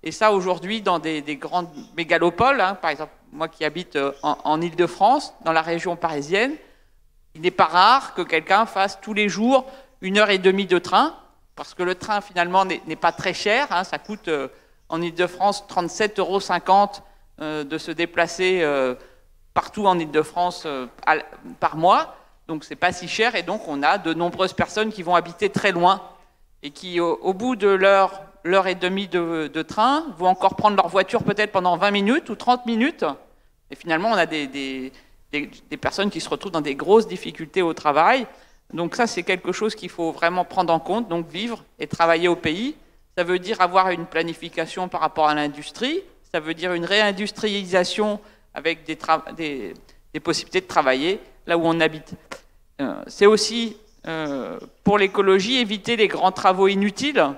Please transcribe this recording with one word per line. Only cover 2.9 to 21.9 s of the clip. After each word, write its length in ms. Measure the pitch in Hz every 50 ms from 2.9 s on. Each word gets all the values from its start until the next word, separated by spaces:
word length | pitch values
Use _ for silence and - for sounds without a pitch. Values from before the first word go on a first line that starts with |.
exemple, 200 | 147 139 156 - - _ _ _ -
moi 160 | 143 160 165
qui 160 | - - 156
habite, 320 | 151 151 170 180 - - 147
euh, 160 | 139 139 139 - -
en, 140 | 151 - - -
en 160 | - 151 156
Île-de-France, 720 | 165 175 160 156 175 170 175 - 196 214 262 302 285 - - - -
dans 80 | 165
la 100 | 160 160
région 360 | 160 165 170 170 165 180 170 165
parisienne, 580 | - 165 160 147 143 147 175 196 226 269 311 302 - _ _ _ _ _ _ _ _ _ _ _ _ _ _
il 60 | 160
n'est 100 | 156 180
pas 140 | 180 - 190
rare 480 | 160 160 175 185 214 247 277 - - -
que 80 | -
quelqu'un 440 | 175 - - 160 160 - 190 202 226
fasse 340 | 220 - 196 190 202 - -
tous 120 | - 214 214
les 140 | 202 214 202
jours 380 | 165 190 220 240 269 262 262 - - - - _ _ _
une 180 | - 185 190 208
heure 120 | 214 202
et 80 | 202 190
demie 280 | 180 190 190 196 202
de 140 | 175 185 175
train, 380 | 180 - - 202 262 320 - - - _ _ _ _ _ _ -
parce 160 | 139 - -
que 100 | - 180
le 120 | 180 185
train, 260 | 180 - - 214 202
finalement, 420 | 202 - 180 180 170 175 185 190 190
n'est, 180 | 185 170 - - 160
n'est 80 | 156
pas 160 | - - 170
très 220 | 165 - - 196 165
cher, 340 | - - 208 208 254 294 277
hein, 120 | 190 175 190
ça 140 | - - 147
coûte, 320 | - - 214 208 _ -
euh, 180 | 160 143 135 131 - - _ _ _ _ _ _
en 140 | 165 165
Île-de-France 640 | 170 175 165 170 180 170 180 - 185 202 196 - - -
trente-sept 520 | - 185 175 165 - - 214 208 208 -
euros 200 | 185 160 185 196
cinquante, 640 | 190 - 185 175 - - 185 196 202 202 - - - - _ _ _ _ _ -
euh, 240 | 151 151 156 151 147
de 120 | 139 151 160
se 140 | 160 -
déplacer, 680 | 160 156 170 170 - 170 170 160 - - 185 185 185 185
euh, 320 | 165 147 143 139 131 127 127 - - - - _ _ _ _ _ _ _ _
partout 320 | 160 - - - 208 208 196
en 100 | 185 175
Île-de-France, 680 | 165 156 143 156 151 151 - 175 175 180 175 - - 160
euh, 180 | 143 131 127 120 - - - -
à 80 | 156
l-, 100 | 156 - - - - - - - -
par 160 | - 160 143
mois, 400 | 156 165 180